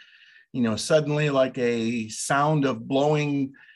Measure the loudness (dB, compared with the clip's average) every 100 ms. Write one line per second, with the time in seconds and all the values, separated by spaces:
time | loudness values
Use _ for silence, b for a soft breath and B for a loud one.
0 | b b b b b -2 -2 -2 2 2
1 | 2 0 0 2 0 0 -2 0 -2 -4
2 | -6 -8 -2 2 2 2 0 -2 -2 0
3 | 2 2 0 -2 -4 B B